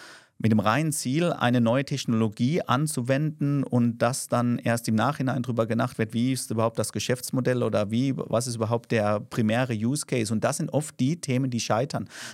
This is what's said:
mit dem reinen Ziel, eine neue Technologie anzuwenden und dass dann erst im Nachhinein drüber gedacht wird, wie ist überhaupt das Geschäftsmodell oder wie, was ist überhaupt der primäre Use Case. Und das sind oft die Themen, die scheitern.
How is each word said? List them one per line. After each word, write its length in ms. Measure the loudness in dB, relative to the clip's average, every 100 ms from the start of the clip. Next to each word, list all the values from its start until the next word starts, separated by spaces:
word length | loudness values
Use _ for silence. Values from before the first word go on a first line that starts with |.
| -20 -20 _ -2
mit 120 | 2
dem 80 | 4
reinen 320 | 4 2 0
Ziel, 400 | -2 -2 0 0
eine 300 | 2 2 4
neue 240 | 4 2 0
Technologie 760 | -4 0 0 0 0 0 0
anzuwenden 1000 | 0 0 0 -2 0 0 0 -2 0 0
und 360 | 0 2 2 2
dass 280 | 0 0 -2
dann 300 | 0 0 0
erst 320 | 0 -2 0
im 60 | 2
Nachhinein 480 | 0 0 -2 -2
drüber 240 | -2 0 0
gedacht 320 | 0 -2 -2
wird, 140 | -2
wie 200 | 0 0
ist 180 | -2 -4
überhaupt 280 | 0 0 0
das 120 | -4
Geschäftsmodell 720 | -4 -2 -2 -2 -2 0 0
oder 280 | 0 0 0
wie, 220 | 0 0 -2
was 300 | 0 0 0
ist 80 | -2
überhaupt 360 | 0 -2 0
der 300 | 2 2 0
primäre 520 | -2 0 2 2 0
Use 320 | 0 -2 -2 -2
Case. 280 | -2 0
Und 100 | 0
das 140 | 0 -2
sind 160 | -2
oft 260 | -2 -2 -2
die 220 | 0 0
Themen, 280 | -2 -2 0
die 120 | -2
scheitern. 480 | 0 0 0 -4 -8 -12 -14